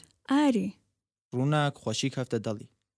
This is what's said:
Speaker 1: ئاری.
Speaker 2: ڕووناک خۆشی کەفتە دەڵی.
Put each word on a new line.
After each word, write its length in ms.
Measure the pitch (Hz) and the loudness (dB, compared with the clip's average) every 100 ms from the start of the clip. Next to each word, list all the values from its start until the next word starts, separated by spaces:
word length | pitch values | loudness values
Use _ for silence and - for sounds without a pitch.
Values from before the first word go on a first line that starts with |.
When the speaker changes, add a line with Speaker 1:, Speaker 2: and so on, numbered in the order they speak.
| - _ - | -20 _ 0
Speaker 1:
ئاری. 460 | 277 294 233 190 - _ _ _ _ _ | 2 4 2 -2 -8 _ _ _ _ _
Speaker 2:
ڕووناک 400 | 123 139 151 143 - | -2 2 2 0 -2
خۆشی 340 | 113 110 139 | -6 -2 -2
کەفتە 300 | - 123 117 | -4 -4 -2
دەڵی. 300 | 110 107 - _ _ | -4 -8 -10 _ _